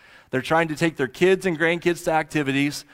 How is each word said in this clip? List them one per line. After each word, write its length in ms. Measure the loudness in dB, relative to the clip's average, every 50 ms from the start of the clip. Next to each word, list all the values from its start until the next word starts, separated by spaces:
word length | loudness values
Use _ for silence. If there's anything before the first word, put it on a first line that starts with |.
| -20 -20 -20 -20 -10 _
They're 100 | -6 -4
trying 280 | 0 2 2 2 2 0
to 60 | -2
take 200 | -2 -2 -2 0
their 120 | -2 -4
kids 380 | -4 0 2 2 4 4 2 0
and 140 | -2 0 0
grandkids 460 | 0 0 0 0 0 -2 -2 -2 -2
to 60 | -2
activities. 760 | 0 0 -2 -2 -2 -2 0 0 0 0 0 -2 -4 -6 -12 -16